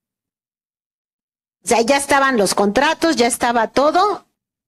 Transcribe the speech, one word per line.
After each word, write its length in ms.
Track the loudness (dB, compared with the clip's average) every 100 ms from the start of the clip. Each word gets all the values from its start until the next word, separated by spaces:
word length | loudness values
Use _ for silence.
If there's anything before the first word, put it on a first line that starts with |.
| _ _ _ _ _ _ _ _ _ _ _ _ _ _ _ _
O 40 | -2
sea, 140 | 0
ya 160 | 2 0
estaban 400 | 0 0 2 0
los 180 | 0 0
contratos, 640 | 0 0 0 0 -2 0
ya 100 | 0
estaba 400 | 0 -2 -2 -2
todo, 580 | 0 0 2 0 -4 -12 _ _ _